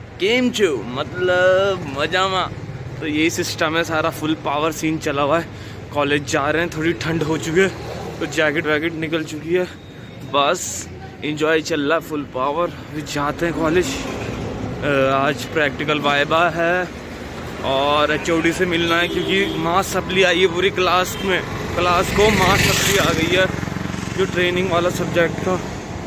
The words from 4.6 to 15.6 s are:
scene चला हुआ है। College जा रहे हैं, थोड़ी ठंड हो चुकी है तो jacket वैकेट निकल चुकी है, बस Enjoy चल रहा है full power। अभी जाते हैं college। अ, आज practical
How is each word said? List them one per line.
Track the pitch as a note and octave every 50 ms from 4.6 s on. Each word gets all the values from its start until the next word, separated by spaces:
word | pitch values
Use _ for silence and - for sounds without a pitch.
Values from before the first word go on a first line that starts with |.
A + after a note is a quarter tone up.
| D3+ E3 D3+
scene | - D#3+ D#3 D#3+ D3+
चला | - D3+ C#3 C#3+
हुआ | D3 C#3 D#3 E3+
है। | E3 - - - - - - - - - -
College | D3 C#3+ C#3+ D3 D3 C#3+ B2+
जा | - D3+ C3+ D3
रहे | D3+ D#3+
हैं, | F3 E3+ D#3+
थोड़ी | D#3 D#3+ E3 E3+ -
ठंड | - D#3+ E3 E3 D#3
हो | D3+ D#3+ D3+
चुकी | - E3 D#3 F3+
है | F#3+ F3+ - - - - - - - - - -
तो | E3
jacket | D3+ C#3 E3 D#3 D3+ C#3+ E3+ D#3
वैकेट | D3+ D3+ D3 D#3 E3+ E3
निकल | D#3 D#3+ D3+ E3 E3 D#3
चुकी | C3 D3+ D3+ D3 D#3+ F3
है, | F3+ F3+ F3+ - - - - - - - - - - - - C#3
बस | C#3+ C#3 D3 F3+ F3+ - - - - - - - - - - -
Enjoy | - - D3 D3+ D3 D3+ D#3 D#3+ D#3+
चल | D3+ - E3 D3+
रहा | C#3 C#3+ E3
है | D#3+ -
full | - D#3 D3 C#3 A2+ -
power। | B2+ B2+ C#3+ C#3+ E3 F3 D3+
अभी | - B2+ - - C#3+ D#3 D3
जाते | - - D3 C#3+ D3 D3 - E3+
हैं | E3+ D#3
college। | D3+ E3 D#3 E3 F3+ E3+
अ, | - - - - - - - - - - - - - - - - - - - - D3 C#3+ C3+ C3+ C3+
आज | C#3 C3+ C#3 D3 C#3+ B2 -
practical | - - D#3+